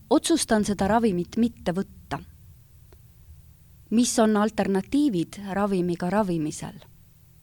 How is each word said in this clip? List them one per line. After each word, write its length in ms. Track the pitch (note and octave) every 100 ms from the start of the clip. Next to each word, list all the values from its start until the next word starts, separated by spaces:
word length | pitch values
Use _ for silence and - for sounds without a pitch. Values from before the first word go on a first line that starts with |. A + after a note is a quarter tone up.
| -
otsustan 540 | D4 - E4 - G#3+ G#3
seda 220 | G3 G3
ravimit 460 | A3+ A3+ F3 E3+ A3
mitte 320 | A#3 - -
võtta? 480 | F3 G3 - - C#3+ - - - - - - - - - - - - - - - - -
Mis 220 | A3 A#3+ -
on 160 | A3 G#3+
alternatiivid 1000 | G#3+ G#3+ F#3+ G3 - C#4 D4 F3 D#3+ G3 G3
ravimiga 560 | F#3 G3+ F#3+ F3 F3 F3+
ravimisel? 720 | G3+ F#3+ E3+ D3+ - - - - - - - - -